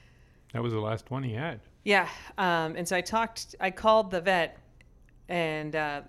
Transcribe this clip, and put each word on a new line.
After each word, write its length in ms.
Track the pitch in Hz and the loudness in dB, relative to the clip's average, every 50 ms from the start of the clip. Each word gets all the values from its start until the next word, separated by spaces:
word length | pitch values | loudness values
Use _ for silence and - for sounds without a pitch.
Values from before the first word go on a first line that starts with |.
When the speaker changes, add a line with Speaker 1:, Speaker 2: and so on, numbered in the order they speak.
| - - - - - - - _ _ - - | -20 -20 -20 -20 -20 -20 -20 _ _ -8 -6
Speaker 1:
That 100 | 120 120 | -4 -2
was 100 | 117 113 | -2 -2
the 60 | 107 | -2
last 300 | 107 107 113 107 - - | -2 -2 -4 -4 -6 -6
one 120 | 127 135 135 | -6 -6 -4
he 100 | 127 110 | -4 -4
had. 280 | 110 147 - 139 104 - - - _ - | -4 -4 -6 -8 -10 -12 -18 -20 _ 0
Speaker 2:
Yeah. 240 | 208 202 190 170 - - - - - - | 2 4 4 2 2 -4 -12 -14 -10 -4
Um, 380 | - 196 180 170 165 160 160 165 | 0 2 2 2 2 0 0 -2
and 100 | - 175 | -4 -4
so 100 | 165 190 | -2 -2
I 40 | 180 | -2
talked, 540 | 175 - 220 226 226 220 - - - - - - | 0 0 0 0 -2 -2 -4 -10 -14 -14 -8 -4
I 100 | 185 190 | -4 -4
called 400 | 190 - - 220 220 220 220 190 | -2 2 6 6 8 8 6 4
the 100 | 190 175 | 0 -2
vet, 380 | 165 196 190 175 165 147 - - - - - - - - - - - - - - - - | 2 2 4 4 2 0 -2 -8 -20 -20 -20 -20 -20 -20 -20 -20 -20 -20 -20 -20 -10 -4
and, 440 | 170 175 165 156 156 156 151 151 151 | -2 0 0 0 0 -2 -4 -2 -2
uh, 260 | 156 151 147 143 143 143 | -2 -2 -2 -2 -6 -8